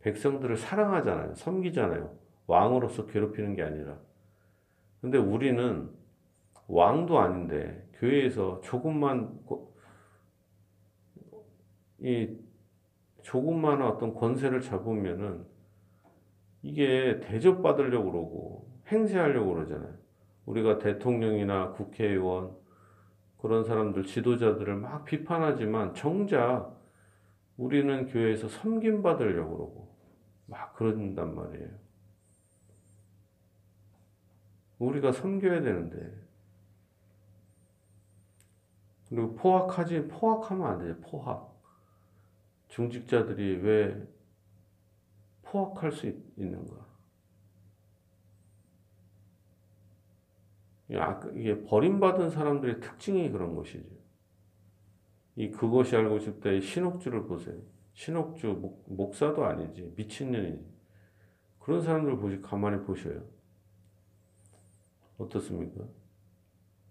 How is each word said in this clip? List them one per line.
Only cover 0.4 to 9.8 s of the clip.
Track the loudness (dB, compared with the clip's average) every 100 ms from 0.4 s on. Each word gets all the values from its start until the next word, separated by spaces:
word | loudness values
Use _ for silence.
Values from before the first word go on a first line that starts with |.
| -2 -2
사랑하잖아요. | -2 0 2 2 2 0 -4 -6
섬기잖아요. | -4 -2 0 0 0 0 -6 -12 -20 _ 2
왕으로서 | 6 6 4 2 -2 -4
괴롭히는 | 0 0 -2 -4
게 | -2
아니라. | -4 -4 -8 -12 -18 _ _ _ _ _ _ _ _ _
근데 | 2 4
우리는 | 4 4 2 2 2 0 -6 -14 -20 _ _ _ _ _ 0
왕도 | 6 6 6 4 4
아닌데 | 4 0 -4 -4 -4 -10 -16
교회에서 | -4 2 4 2 0 -4 -4
조금만 | -6 -4 -2 0 2 0 -4 -10 -10
거-, | -10 -10 -20